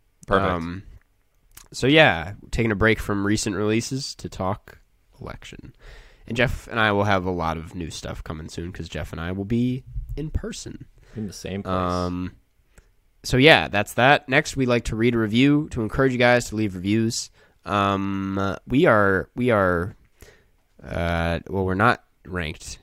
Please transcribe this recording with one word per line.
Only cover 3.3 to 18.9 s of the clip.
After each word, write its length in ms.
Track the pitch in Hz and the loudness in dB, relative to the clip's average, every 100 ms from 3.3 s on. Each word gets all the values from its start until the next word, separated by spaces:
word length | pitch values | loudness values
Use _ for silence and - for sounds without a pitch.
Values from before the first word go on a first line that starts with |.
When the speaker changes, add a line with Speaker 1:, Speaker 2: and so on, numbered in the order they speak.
| 107 - 92 | 0 0 -2
Speaker 2:
releases 600 | 104 110 - 135 139 - | 0 0 -2 -8 -8 -12
to 140 | 87 | -12
talk 500 | - 95 104 - - _ _ _ - | -6 -4 -4 -10 -20 _ _ _ -18
Election. 520 | - - - - - - - - - _ - | -16 -16 -16 -18 -20 -20 -20 -20 -20 _ -8
And 80 | 113 | 0
Jeff 320 | 120 - - | 0 0 -6
and 120 | 117 | 0
I 120 | 110 | 2
will 120 | 101 | 4
have 220 | 101 98 90 | 2 2 0
a 60 | |
lot 260 | 87 82 80 | -2 -2 -4
of 180 | 80 90 | -8 -10
new 140 | 80 | -10
stuff 340 | - - - | -10 -12 -12
coming 260 | - 80 90 | -10 -10 -10
soon 220 | - 85 | -10 -12
'cause 180 | - 85 | -10 -12
Jeff 220 | 80 80 | -10 -10
and 100 | 82 | -10
I 100 | 85 | -8
will 140 | 95 98 | -6 -2
be 380 | 117 123 127 - - - - | -2 -2 -4 -8 -10 -8 -8
in 120 | 151 | -6
person. 540 | - 214 - - - - - - - | -6 -8 -12 -14 -16 -18 -20 -16 -10
Speaker 1:
In 120 | 107 | -10
the 60 | |
same 300 | - - 98 | -10 -10 -8
place. 100 | 95 | -4
Speaker 2:
Um, 640 | 92 90 90 90 90 92 - _ _ _ _ _ _ _ _ | -2 -2 -2 -2 -4 -8 -12 _ _ _ _ _ _ _ _
so 140 | - 127 | -2 4
yeah, 300 | 143 131 76 | 6 6 4
that's 240 | 98 107 | -2 -2
that. 340 | - 127 143 - | 2 4 4 2
Next, 300 | 135 156 139 | -2 0 -2
we 80 | 123 | 0
like 200 | 120 - | 0 0
to 100 | 110 | 0
read 180 | 117 117 | 2 2
a 20 | |
review 520 | 110 113 139 147 147 | 2 4 4 4 0
to 100 | 131 | -4
encourage 300 | 107 - 135 | -4 0 0
you 60 | 123 | 4
guys 320 | 123 123 120 | 4 4 0
to 60 | 107 | -4
leave 200 | 107 92 | -4 -2
reviews. 540 | 92 110 113 117 - _ _ _ | 0 0 0 -2 -10 _ _ _
Um, 760 | 87 101 101 98 98 98 98 95 | -4 0 2 0 -2 -4 -4 -2
uh, 200 | 98 87 - | -2 -4 0
we 180 | 131 | 4
are, 440 | 170 | 6